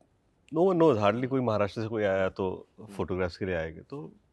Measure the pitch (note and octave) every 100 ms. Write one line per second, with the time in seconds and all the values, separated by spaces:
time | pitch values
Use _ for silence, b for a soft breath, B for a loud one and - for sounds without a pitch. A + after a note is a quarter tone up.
0 | _ _ _ _ - D3+ F#3+ F3 D#3+ A2
1 | G#2 A2+ B2+ C3+ A#2+ G#2 G2+ - A2 A2+
2 | G2+ F#2+ F#2+ - F#2 F2+ - - G#2 G2
3 | F2 F#2 F2+ - F#2+ F2 D#2+ E2 - C#3+
4 | D#3+ G#3+ _